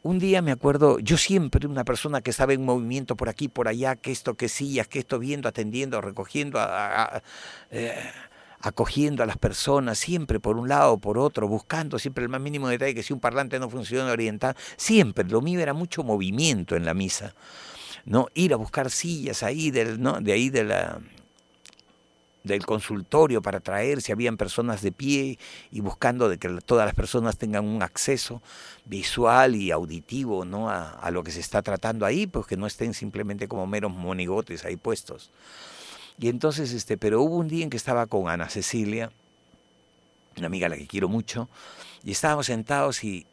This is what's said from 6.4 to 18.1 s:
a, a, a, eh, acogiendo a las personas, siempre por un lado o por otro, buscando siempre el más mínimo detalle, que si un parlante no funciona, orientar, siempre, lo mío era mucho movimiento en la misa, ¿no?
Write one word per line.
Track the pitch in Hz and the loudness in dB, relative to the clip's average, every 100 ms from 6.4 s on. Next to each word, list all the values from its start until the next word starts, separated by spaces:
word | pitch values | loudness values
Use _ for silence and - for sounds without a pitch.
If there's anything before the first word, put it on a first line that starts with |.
| 143 127 | -2 -2
a, | |
a, | 104 92 101 98 110 113 | -2 -2 -2 0 0 -4
a, | - - - - - | -12 -18 -18 -20 -12
eh, | 110 117 - - - - - - - | -8 -6 -8 -10 -14 -20 -20 -20 -8
acogiendo | 107 - 110 139 147 139 | -6 -2 0 2 0 2
a | |
las | 113 - | -2 2
personas, | 107 95 - 139 123 104 | 0 2 2 2 2 -2
siempre | - 175 147 110 | -2 -2 0 0
por | 107 | 0
un | 113 123 | 0 2
lado | 143 143 | 6 6
o | 110 | 6
por | 101 110 | 2 2
otro, | 143 - 107 | 2 2 0
buscando | 107 - 160 151 113 | 0 -2 -4 -2 -4
siempre | 143 135 | -4 -4
el | 120 | -4
más | 131 | -4
mínimo | 143 147 131 | -4 -2 0
detalle, | 120 139 | 2 0
que | 117 | -2
si | - | -4
un | 139 | 0
parlante | 120 127 131 131 | 0 0 -2 -2
no | 123 | -4
funciona, | 127 101 127 131 | -6 -4 -2 0
orientar, | 117 110 107 131 135 - - | 0 0 0 -2 -2 -12 -6
siempre, | - 220 131 - | 6 6 6 2
lo | 92 139 | 2 2
mío | 151 180 | 2 0
era | 151 | 0
mucho | 147 175 - | -2 -4 -4
movimiento | 127 104 95 110 160 110 85 | 0 0 0 2 4 2 0
en | 87 | 0
la | 85 | 0
misa, | 87 95 - 101 - - - - - - - | 0 -2 -4 -8 -16 -20 -20 -18 -16 -16 -16
¿no? | - | 0